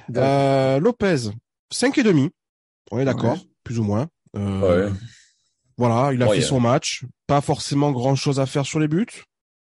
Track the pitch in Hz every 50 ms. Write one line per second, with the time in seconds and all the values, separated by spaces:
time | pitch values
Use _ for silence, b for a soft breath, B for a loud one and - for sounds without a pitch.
0 | B B 113 123 131 139 139 139 139 135 139 135 131 131 135 139 170 240 233 -
1 | 202 196 165 127 117 104 101 113 - _ _ _ _ - - - 240 277 - 311
2 | 226 220 175 143 131 175 - _ _ _ _ _ _ _ _ _ _ - - 120
3 | 139 131 120 123 - - - 185 - _ _ _ - - 113 117 107 101 101 110
4 | 147 170 _ _ _ _ - 101 101 98 98 95 98 92 87 92 101 104 95 98
5 | 117 B B B B B B B _ _ _ _ _ _ _ - 120 117 113 120
6 | 135 143 135 120 127 107 104 87 76 - 147 170 120 117 - 156 - - - -
7 | 127 120 - _ _ - 143 143 - - 147 - - - 143 143 147 147 139 120
8 | 120 135 139 131 - 147 135 135 135 135 - 147 139 - - 156 156 151 156 180
9 | 233 - - - - _ _ _ _ _ _ _ _ _ _